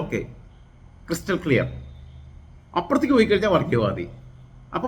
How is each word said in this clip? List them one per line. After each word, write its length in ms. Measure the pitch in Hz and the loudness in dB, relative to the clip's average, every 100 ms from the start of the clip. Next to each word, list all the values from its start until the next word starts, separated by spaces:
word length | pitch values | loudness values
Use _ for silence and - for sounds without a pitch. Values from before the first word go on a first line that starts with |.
ഓക്കെ, 180 | - 107 - - - - - - - - - | 4 -4 -6 -14 -20 -20 -20 -20 -20 -16 -6
ക്രിസ്റ്റൽ 280 | 165 - 175 160 | -6 -2 -2 2
ക്ലിയർ. 200 | 117 - - - - - - - - - - - - | 2 0 -6 -14 -18 -20 -20 -20 -20 -20 -20 -8 -6
അപ്പുറത്തേക്ക് 360 | - 269 262 262 | 0 0 4 4
പോയി 100 | 214 | 4
കഴിഞ്ഞാൽ 200 | 196 208 165 | 4 4 2
വർഗീയവാദി. 500 | 160 120 101 92 - - - - - - - | 2 2 0 -2 -8 -12 -20 -20 -20 -20 -10
അപ്പൊ 100 | 170 | -6